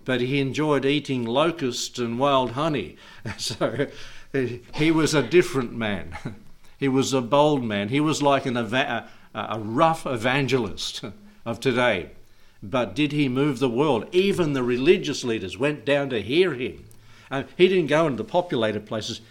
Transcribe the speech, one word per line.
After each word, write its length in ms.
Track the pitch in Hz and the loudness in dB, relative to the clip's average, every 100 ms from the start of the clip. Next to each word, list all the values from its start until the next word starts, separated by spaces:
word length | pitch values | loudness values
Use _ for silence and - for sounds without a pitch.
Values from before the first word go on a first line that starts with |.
but 160 | - 127 | -4 -2
he 200 | 127 143 | 0 0
enjoyed 440 | 135 127 156 139 | 0 0 2 2
eating 400 | 135 147 143 131 | 2 0 0 -4
locusts 760 | 117 127 165 165 131 120 - - | 0 2 0 0 -4 -4 -8 -4
and 200 | 117 117 | -4 0
wild 340 | 143 135 123 | 2 2 2
honey. 440 | 120 160 139 78 - - - | -2 -2 -2 -6 -12 -20 -14
<laughs> 140 | 113 98 | -12 -8
So 480 | - 120 143 110 139 - - - - | -8 -2 -2 -2 -4 -6 -14 -14 -6
he, 280 | 139 120 123 - | -4 -4 -6 -10
he 160 | - 156 | -2 2
was 240 | 160 147 | 4 4
a 80 | 151 | 2
different 500 | 117 175 175 139 117 | 4 4 4 0 -4
man. 440 | 120 110 98 80 80 | -4 -4 -4 -6 -10
<laughs> 120 | 123 101 - - - - | -12 -14 -18 -20 -18 -4
He 120 | 139 | 0
was 260 | 131 113 | 2 2
a 80 | 131 | 0
bold 420 | 117 143 151 147 | 2 4 4 2
man. 240 | 117 101 104 | 0 -2 -2
He 120 | 139 | 0
was 200 | 151 135 | 0 2
like 240 | 143 135 | 2 2
an 140 | 131 120 | 0 -2
eva-, 500 | 110 123 143 117 - - - | -2 0 0 -4 -8 -20 -14
a, 80 | 113 104 | -10 -6
a 40 | 110 | -6
rough 460 | 107 120 165 160 | -4 2 2 2
evangelist 1000 | 165 123 120 135 135 131 104 80 - - 113 - | -4 -2 0 0 2 0 0 -6 -8 -8 -12 -16
<laughs> 220 | - - 117 | -20 -14 -8
of 140 | 113 | -2
today. 500 | 135 120 123 98 76 - - - - - | 0 4 4 2 -4 -14 -20 -20 -20 -18
But 320 | 104 123 110 | -4 -2 -2
did 180 | 98 147 | 0 0
he 160 | 147 139 | 2 0
move 300 | 123 147 120 | 2 0 2
the 120 | 131 | 0
world? 360 | 113 156 117 - | 2 2 2 2
Even 400 | 180 196 170 160 | 2 2 2 0
the 100 | 135 | 0
religious 640 | 123 123 139 202 147 135 | 0 2 4 4 2 -4
leaders 320 | 123 113 92 92 | -2 -2 -4 -2
went 300 | 143 147 110 | -2 -2 0
down 240 | 143 139 | 0 0
to 100 | 120 | -4
hear 320 | 101 151 185 | 0 2 2
him. 320 | 131 117 - - - - - - | 0 -6 -8 -18 -20 -20 -20 -8
Uh, 140 | 135 131 - | -6 -4 4
he 120 | 185 | 4
didn't 180 | 185 151 | 4 4
go 200 | 147 165 | 4 2
into 120 | 110 | 0
the 100 | 107 | -2
populated 580 | 175 175 135 110 104 - | -2 0 0 0 0 -4
places. 340 | 110 107 110 - | -6 -6 -10 -12